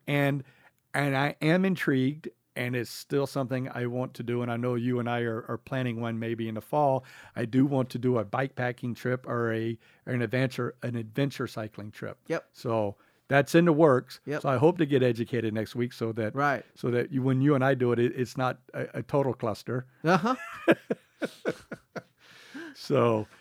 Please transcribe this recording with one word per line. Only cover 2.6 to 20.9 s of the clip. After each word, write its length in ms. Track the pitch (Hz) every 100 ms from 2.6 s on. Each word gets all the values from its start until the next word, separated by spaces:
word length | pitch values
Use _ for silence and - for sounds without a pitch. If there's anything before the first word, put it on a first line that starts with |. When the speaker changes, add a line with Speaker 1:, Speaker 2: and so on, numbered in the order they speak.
| 123 123
Speaker 1:
it's 140 | 110
still 380 | - - 143 139
something 420 | 143 127 131 131
I 160 | 123 120
want 260 | 123 127 -
to 80 |
do, 180 | 117 120
and 100 | 120
I 60 | 117
know 180 | 123 120
you 240 | 123 123
and 100 | 120
I 120 | 120
are, 240 | 117 113 -
are 80 | 113
planning 420 | - 135 127 113
one 160 | 117 113
maybe 280 | 113 113 113
in 80 | 110
the 60 |
fall. 420 | - 151 143 131 - - - -
I 100 | 117
do 200 | 127 139
want 240 | 139 123
to 60 | 123
do 180 | 127 120
a 80 | 101
bikepacking 720 | 127 135 - 123 123 123 110
trip 300 | 123 127 127
or 260 | 120 117
a, 240 | 113 113 113 _ _ -
or 80 |
an 80 | 123
adventure, 540 | 113 127 131 127 120 -
an 120 | 123 120
adventure 520 | 110 107 139 - 117
cycling 440 | - 107 - 104
trip. 260 | - 107 - -
Speaker 2:
Yep. 180 | 165 -
Speaker 1:
So 420 | - 120 113 101 - _ _ -
that's 260 | 139 135 170
in 100 | 170
the 80 |
works. 480 | 151 160 127 - - -
Speaker 2:
Yep. 160 | 143
Speaker 1:
So 60 | 147
I 60 | 127
hope 200 | 156 180
to 80 | 147
get 180 | 139
educated 500 | 127 113 117 120 113
next 220 | 107 104 123
week 160 | 120
so 200 | - 113
that, 200 | 113 107
Speaker 2:
Right. 300 | 135 143 127 - -
Speaker 1:
so 140 | 131
that 200 | 120 -
you, 100 | 135
when 200 | 131 131
you 120 | 139 139
and 80 | 131
I 80 | 131
do 160 | 123
it, 80 | 120
it, 140 | 123 135
it's 220 | 120 -
not 200 | 127 - _
a, 260 | 139 131 143
a 40 |
total 300 | - 147 135
cluster. 520 | 113 117 98 - 127 127 _ 156
Speaker 2:
Uh-huh. 300 | 180 214 254 679 - -
Speaker 1:
<laughs> 80 | - -